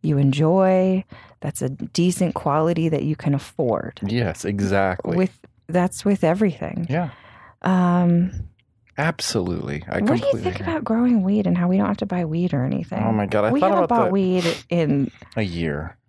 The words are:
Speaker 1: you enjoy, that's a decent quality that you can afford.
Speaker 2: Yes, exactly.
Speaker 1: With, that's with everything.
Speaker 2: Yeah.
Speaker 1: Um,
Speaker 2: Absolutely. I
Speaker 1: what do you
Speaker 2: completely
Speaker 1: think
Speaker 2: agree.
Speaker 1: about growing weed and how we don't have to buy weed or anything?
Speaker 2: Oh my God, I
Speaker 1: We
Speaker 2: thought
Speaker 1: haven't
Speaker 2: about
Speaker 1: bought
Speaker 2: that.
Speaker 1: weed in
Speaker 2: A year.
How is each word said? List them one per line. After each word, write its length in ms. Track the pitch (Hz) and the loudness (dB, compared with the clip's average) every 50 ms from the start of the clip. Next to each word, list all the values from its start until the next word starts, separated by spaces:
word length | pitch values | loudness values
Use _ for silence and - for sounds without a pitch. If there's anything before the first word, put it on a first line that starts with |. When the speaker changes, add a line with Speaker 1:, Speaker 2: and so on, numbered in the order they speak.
Speaker 1:
you 160 | - 156 151 | 0 0 2
enjoy, 840 | 139 139 139 135 143 160 156 175 190 190 185 185 185 185 190 185 190 - _ - - - - - _ | 2 2 2 2 2 2 2 4 4 4 4 4 4 2 2 0 0 -2 _ -18 -20 -20 -20 -18 _
that's 220 | - 143 - - | -10 -8 -6 -4
a 80 | 131 131 | -6 -6
decent 640 | - - - - - - 170 180 175 - 180 170 - | -6 -8 -12 -4 0 0 2 2 2 0 -2 -2 -2
quality 520 | - - 151 139 156 156 170 170 165 165 160 | -4 -2 0 2 2 2 2 0 0 0 0
that 140 | 156 139 - | 0 0 -2
you 120 | 151 151 | -2 -4
can 180 | - - 147 139 | -2 0 -2 -2
afford. 680 | 143 - - - - 147 120 107 - - - - - - | -2 -4 -8 -6 -4 0 0 0 -2 -2 -8 -10 -8 -6
Speaker 2:
Yes, 400 | 98 110 123 117 90 78 - - | -2 0 0 0 -2 -2 -4 -4
exactly. 720 | - 104 98 101 95 98 98 98 95 90 - - 180 170 | -4 -2 -2 0 2 2 2 2 2 0 -2 -4 -2 0
Speaker 1:
With, 200 | 175 190 185 - _ - _ _ _ _ | 0 0 0 -2 _ -20 _ _ _ _
that's 360 | - 165 180 175 180 - - - | -2 0 0 0 0 -2 -2 0
with 180 | 202 202 190 - | 0 0 2 2
everything. 640 | 156 170 196 220 190 147 - - - - - 170 - | 0 2 2 0 0 0 -4 -10 -8 -6 -6 -4 -2
Speaker 2:
Yeah. 200 | 131 165 175 139 - - - - - - - - _ _ - | -2 -2 -2 -4 -8 -14 -20 -20 -20 -20 -20 -20 _ _ -2
Speaker 1:
Um, 680 | 180 185 185 180 175 175 180 175 175 170 170 175 185 - - - - _ _ _ _ _ _ _ _ _ | 0 2 4 4 4 4 4 4 4 4 4 2 0 -4 -8 -12 -12 _ _ _ _ _ _ _ _ _
Speaker 2:
Absolutely. 840 | - 147 165 170 - - - - 110 90 87 - - - - 71 76 - | -2 -2 -2 -2 -2 -6 -2 -2 -2 -2 -2 -2 -4 -4 -6 -8 -8 -8
I 140 | - - - | -4 -2 0
Speaker 1:
what 40 | 208 | 2
do 60 | 226 285 | 2 2
you 40 | 233 | 2
Speaker 2:
completely 220 | - 554 554 - | 2 0 -2 0
Speaker 1:
think 140 | - 359 359 - | -2 -4 -4 -4
Speaker 2:
agree. 80 | - 330 | -6 -4
Speaker 1:
about 120 | 330 302 240 | -4 -4 -2
growing 400 | - 220 226 247 247 240 214 185 | -2 0 0 2 2 2 2 2
weed 240 | 190 202 214 202 | 2 0 0 2
and 100 | 180 175 | 0 0
how 120 | 180 175 180 | 2 2 2
we 80 | 185 | 2
don't 100 | 196 208 | 2 2
have 100 | 196 202 | 0 -2
to 80 | - - | -4 -4
buy 200 | 196 185 180 170 | -4 -2 -4 -2
weed 280 | 156 156 170 180 180 - | -2 -2 -2 0 0 0
or 120 | 131 123 | 0 0
anything? 360 | 135 135 139 165 - - 107 | 0 -2 -4 -4 -6 -4 -2
Speaker 2:
Oh 120 | 110 113 110 | 0 0 2
my 120 | 208 104 | 0 0
God, 200 | 98 214 - 104 | 0 0 2 2
I 60 | 110 | 2
Speaker 1:
We 100 | 247 285 | 2 2
Speaker 2:
thought 80 | - 294 | 2 2
Speaker 1:
haven't 160 | 311 - 175 | 4 2 2
Speaker 2:
about 100 | 160 233 | 2 2
Speaker 1:
bought 80 | 233 160 | 2 2
Speaker 2:
that. 60 | 180 | 2
Speaker 1:
weed 320 | 185 202 190 185 180 180 170 170 - - - _ | 2 2 2 2 2 2 0 0 -2 -4 -6 _
in 400 | 175 175 160 147 143 139 135 - - - - - - | -2 0 2 2 2 0 0 -2 -6 -16 -20 -8 -4
Speaker 2:
A 40 | 117 | -4
year. 560 | 107 92 85 85 85 78 71 73 78 82 - _ _ | -2 -2 -2 -2 -2 -2 -2 -4 -6 -10 -12 _ _